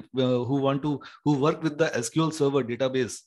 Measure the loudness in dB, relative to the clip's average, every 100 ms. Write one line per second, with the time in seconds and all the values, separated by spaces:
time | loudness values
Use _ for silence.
0 | -6 0 2 2 0 0 2 0 -2 -4
1 | -8 -4 0 2 2 0 -2 0 0 0
2 | -2 0 0 2 2 2 -2 -2 -2 0
3 | -2 -6